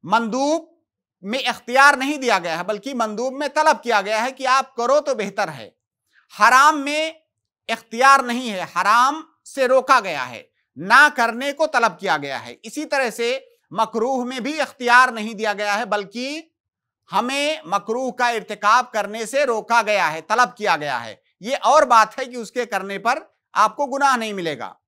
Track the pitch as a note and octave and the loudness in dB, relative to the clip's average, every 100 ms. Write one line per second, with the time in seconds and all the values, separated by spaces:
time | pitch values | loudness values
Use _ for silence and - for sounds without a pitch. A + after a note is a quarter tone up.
0 | D#3+ A3 A#3 B3 C#4+ E4 E4 _ _ _ | 0 -2 0 -2 0 -2 -4 _ _ _
1 | _ _ F#3 B3+ A#3+ - - B3 C#4 C#4 | _ _ -8 -4 -4 -6 -2 4 4 4
2 | C4+ D4+ B3+ G3 E3+ D#3+ F3+ G#3 C4+ B3+ | -2 -2 0 0 -2 -6 -6 -8 -8 -4
3 | A3 G#3 B3+ C4 C#4+ D4+ D#4 D4 A#3+ G#3+ | -4 -4 -6 -6 -4 0 2 0 0 -2
4 | G3 G#3+ B3 C4+ B3+ C4+ C4 - A#3 C#4+ | 0 -4 -4 -4 0 0 0 -4 0 0
5 | D4 A#3 G3+ G3 F#3 C#3+ G#2 _ _ _ | 0 -4 -6 -4 -6 -6 -18 _ _ _
6 | _ _ _ - G#3+ B3+ D4 D#4 C#4 D4+ | _ _ _ 4 6 8 6 4 -2 -4
7 | D#4+ D#4+ _ _ _ _ - A3+ _ A3+ | -4 -8 _ _ _ _ -8 -8 _ 4
8 | C4+ C#4 B3 A#3+ B3+ F#3+ D#3+ E3+ G3 A#3 | 6 6 4 -4 -4 -6 -4 -2 2 4
9 | B3+ D#4 D#4+ _ - - B3+ C4 B3+ C4 | 2 -2 -12 _ -14 -2 2 2 4 2
10 | F#3+ D3+ B2 A2+ - _ _ B2+ F3+ B3 | 2 -6 -6 -10 -18 _ _ -14 4 6
11 | D4 D4 A#3 A3+ C#4 C#4+ D#4 C4+ A3+ E3 | 6 4 -2 -2 -6 -4 -2 0 0 -2
12 | F#3+ D#3 C#3+ C3 A#2 A#2+ A3 D4 D4+ C#4 | -2 -2 -2 -10 -12 -18 -14 -10 -4 -2
13 | B3 G#3 A#3 C4 - _ _ F3+ G#3+ A3+ | -2 -4 -4 -6 -10 _ _ -4 -4 -2
14 | A#3 C4+ B3 C4 A#3 D#4 C4+ - A#3+ A#3+ | -2 -2 -4 -6 -6 -6 -6 -4 2 4
15 | B3+ A#3 G#3+ G#3 A3 G3+ G#3 G3+ A#3 G#3 | 4 -2 -10 -6 -4 -4 -4 -4 -2 -4
16 | G3 A3+ C4 D4+ D#4+ _ _ _ _ _ | -6 -10 -8 -10 -14 _ _ _ _ _
17 | _ F3+ A#3+ C#4 D4 D#4 - G3 - A#3 | _ -4 -2 -4 -4 -6 -4 -6 -4 -6
18 | C4 B3 A#3+ A3+ F3 G#3 G#3 A#3+ A#3+ A3 | -6 -2 -2 -2 -8 -2 2 2 2 -4
19 | G3+ G#3+ A3 C4+ C#4 A3+ G#3+ A#3 G#3+ G#3 | -6 -6 -6 -2 0 -2 0 0 2 0
20 | E3 D#3+ D#3 A3+ A#3+ - G#3 E3 D3 B2 | 0 -4 -4 0 0 0 -2 0 -2 -6
21 | A#2 G2 _ _ G3 C4+ G#3 D4 C#4 A#3 | -8 -16 _ _ -8 -2 4 4 6 4
22 | G#3+ - C4 B3 G#3+ B3 A#3 G3+ F#3+ G3 | 4 -2 -10 -10 -8 -8 -4 -6 -6 -4
23 | G#3+ C#4+ - _ _ - G#3 - C#4 C4+ | -2 -2 -6 _ _ 2 2 2 -4 0
24 | C#4 B3 A3 G3+ E3+ C3+ G#2 - | 2 2 -2 -6 -6 -6 -10 -14